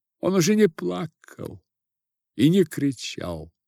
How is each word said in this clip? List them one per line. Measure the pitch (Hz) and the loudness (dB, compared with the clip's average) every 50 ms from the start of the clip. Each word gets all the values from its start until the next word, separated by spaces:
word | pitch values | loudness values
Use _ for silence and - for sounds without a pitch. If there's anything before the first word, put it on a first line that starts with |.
| _ _ _ _ | _ _ _ _
Он | - - 190 | -4 0 0
уже | 190 151 190 214 | 2 2 4 4
не | 214 214 175 | 4 4 4
плакал | - - 180 180 180 180 175 - _ _ _ - - - - - - - _ _ _ _ _ _ _ _ _ _ _ _ _ _ _ | 2 0 -8 -6 -6 -6 -8 -8 _ _ _ -20 -16 -14 -14 -14 -14 -16 _ _ _ _ _ _ _ _ _ _ _ _ _ _ _
и | 98 123 156 | 2 2 4
не | 180 202 170 | 4 4 2
кричал | - - 139 139 143 123 - - - - - - 87 85 78 78 82 _ _ _ | 0 -2 -4 -4 -4 -4 -6 -10 -14 -12 -10 -10 -10 -10 -10 -12 -16 _ _ _